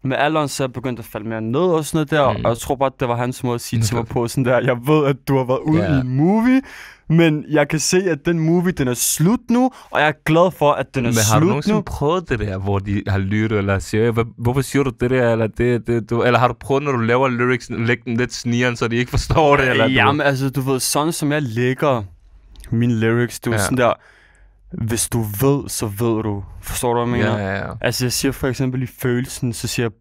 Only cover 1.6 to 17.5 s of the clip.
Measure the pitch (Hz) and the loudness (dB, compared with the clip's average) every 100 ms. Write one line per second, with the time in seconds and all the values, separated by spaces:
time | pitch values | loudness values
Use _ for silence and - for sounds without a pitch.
1.6 | 180 160 151 165 147 156 131 - 113 117 | 2 0 0 -2 0 2 2 2 -2 -2
2.6 | - 131 135 - 127 120 123 123 127 120 | -4 0 -2 0 -2 -2 -2 -4 -4 -4
3.6 | - 117 110 117 110 131 117 - 123 123 | -2 -2 0 -2 -2 -2 -2 0 2 2
4.6 | 120 120 123 156 139 131 - 135 123 131 | 2 0 2 2 2 -2 0 0 2 -2
5.6 | 156 156 - 135 127 131 165 214 240 262 | 2 2 2 0 0 2 2 4 4 2
6.6 | - - - - - 160 165 151 - 147 | 0 -20 -20 -20 0 4 4 2 0 0
7.6 | 143 156 - 185 196 147 170 170 160 175 | 2 0 2 2 2 -2 -2 0 2 2
8.6 | 175 - 127 123 - - 160 247 - 240 | 2 0 -2 -2 -2 2 2 2 0 0
9.6 | 254 - - - 151 151 - 156 180 - | 0 -2 -6 0 0 0 0 4 4 2
10.6 | 147 139 135 135 120 113 107 110 165 147 | 0 2 -2 -2 2 2 4 4 4 2
11.6 | 170 214 - - 143 180 170 120 104 95 | 0 0 -2 -2 0 0 -2 -4 -4 -4
12.6 | 98 98 98 101 - 98 95 107 107 104 | -2 -2 -2 -4 -2 -2 0 0 0 0
13.6 | 98 98 - 107 117 113 117 - 120 135 | 0 -2 -2 0 2 0 -4 -4 -2 -2
14.6 | 127 135 135 117 123 131 120 113 110 - | 0 0 0 -2 0 2 2 2 -2 0
15.6 | 120 120 - 117 107 117 110 123 123 120 | 0 0 0 -4 -2 0 2 4 2 -2
16.6 | - 139 147 127 113 120 135 120 123 | -2 0 0 0 2 2 2 0 0